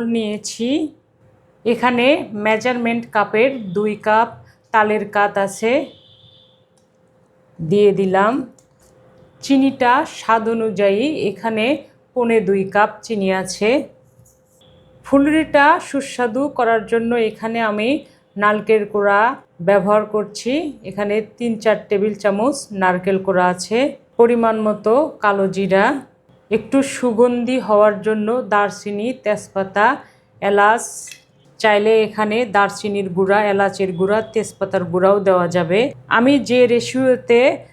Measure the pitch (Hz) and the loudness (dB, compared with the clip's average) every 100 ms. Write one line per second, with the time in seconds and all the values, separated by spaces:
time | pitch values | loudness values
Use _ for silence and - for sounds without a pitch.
0 | 233 233 214 208 - - 240 302 302 - | 2 -2 -2 -6 -10 -6 -2 -2 -4 -10
1 | _ _ _ _ _ _ 226 233 247 240 | _ _ _ _ _ _ -4 0 0 2
2 | 254 339 214 208 214 214 247 240 233 233 | 2 2 -2 -4 -2 0 -2 -2 -4 -4
3 | 233 208 202 220 262 262 196 180 214 208 | -4 -2 0 0 0 -2 -6 -4 -4 -4
4 | 214 220 233 - - _ _ 226 214 214 | 0 2 0 -6 -20 _ _ 0 2 0
5 | 202 208 202 202 196 - 220 277 - - | -2 0 0 0 -4 -2 -2 -2 -4 -16
6 | _ _ _ _ _ _ _ _ _ _ | _ _ _ _ _ _ _ _ _ _
7 | _ _ _ _ _ - 156 202 202 190 | _ _ _ _ _ -12 -2 4 4 4
8 | 190 190 208 269 254 _ _ _ _ _ | 0 2 2 0 -8 _ _ _ _ _
9 | _ _ _ _ - 277 269 269 240 262 | _ _ _ _ 0 2 2 2 2 2
10 | 320 - - 226 220 226 220 190 202 202 | 0 -8 0 0 0 -2 -4 0 2 2
11 | 285 294 208 202 226 214 233 277 - _ | -2 -2 -4 -4 -6 -2 -2 -2 -6 _
12 | _ 254 233 226 185 196 190 202 214 - | _ -4 0 2 2 0 0 0 0 -2
13 | - 214 190 190 185 - 214 277 - _ | -8 -4 -2 -2 -4 -2 0 0 -4 _
14 | _ _ _ _ _ _ _ _ _ _ | _ _ _ _ _ _ _ _ _ _
15 | - 277 285 311 311 285 294 339 - 277 | 0 2 4 2 2 2 4 2 -2 -8
16 | 269 - 240 240 285 285 226 226 220 233 | -6 -4 -4 -2 -4 -2 0 0 0 -2
17 | 233 240 214 214 220 233 220 208 233 302 | 0 -2 -2 -4 -6 -2 -2 -2 -2 -2
18 | - _ _ 196 208 214 214 220 208 208 | -6 _ _ 0 0 0 2 0 0 -2
19 | 202 202 233 - _ _ 175 202 190 214 | 2 2 2 -2 _ _ 0 2 2 0
20 | 214 214 208 - 233 294 311 240 185 196 | 0 -6 -6 -8 -4 -4 -4 -10 -12 -6
21 | 208 214 214 - 240 214 220 208 - 202 | -2 -2 -4 -8 -6 -2 0 0 0 -2
22 | 208 202 208 196 254 285 - 196 185 180 | -2 -2 -2 0 -2 -2 -8 -2 0 0
23 | 185 190 190 180 180 180 - 233 285 - | 0 -2 0 2 0 -2 -4 -2 -2 -4
24 | _ - 233 233 226 220 214 208 214 262 | _ 2 2 4 0 0 -2 -2 0 2
25 | 311 - 208 202 196 190 190 190 233 285 | 0 -2 -2 0 -2 -2 0 2 2 0
26 | - _ _ _ - 214 - 269 269 - | -10 _ _ _ -6 -6 0 -2 -2 -2
27 | 247 214 247 240 240 254 196 208 214 196 | -2 2 2 2 -2 -4 2 4 4 2
28 | 214 214 208 254 196 208 202 196 208 208 | -4 -2 -2 -4 0 0 0 -4 -10 -6
29 | 233 254 208 208 - 196 190 202 226 294 | -6 -6 -4 -4 -6 -8 -4 0 2 0
30 | - _ _ _ 196 202 208 233 - - | -10 _ _ _ 0 4 4 4 -2 -14
31 | - - _ _ _ - 220 208 214 226 | -16 -20 _ _ _ -2 2 4 4 2
32 | 214 214 214 220 226 202 196 196 214 202 | 2 -2 -2 -2 0 0 0 -2 -6 -4
33 | 190 175 190 202 208 202 196 196 190 175 | -4 -2 2 2 2 0 0 0 -4 -2
34 | 190 214 220 220 - - 190 190 175 180 | 0 0 -2 -6 -6 -8 -4 -4 -2 0
35 | 190 202 196 180 175 175 165 196 277 - | 2 4 4 2 2 0 0 0 0 -4
36 | - 220 254 285 202 247 247 240 233 254 | -2 2 4 2 2 2 4 2 0 -2
37 | 262 247 - 233 269 285 - | 0 0 2 4 4 0 -12